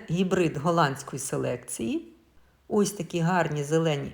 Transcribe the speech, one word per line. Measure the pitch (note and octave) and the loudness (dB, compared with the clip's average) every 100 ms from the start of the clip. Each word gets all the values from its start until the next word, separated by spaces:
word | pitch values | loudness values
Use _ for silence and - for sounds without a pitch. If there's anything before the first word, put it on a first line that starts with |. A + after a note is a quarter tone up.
| - | -2
гібрид | E3 F#3 F#3 E3 C3 | 0 2 2 2 0
голландської | D#3+ E3+ D3 C3+ - C3+ | 2 4 2 0 -8 -8
селекції. | - C#3 C3 B2 - - A3+ D#4+ - - _ _ _ _ - | -6 -4 -2 -4 -8 -6 -2 -2 -6 -16 _ _ _ _ -2
Ось | G#3+ G3 | 0 0
такі | - E3+ F3 | -2 -4 0
гарні | E3 F#3 E3 D3+ | 2 2 2 -2
зелені | C#3+ D#3+ E3 C#3+ C#3 | 0 2 2 0 -4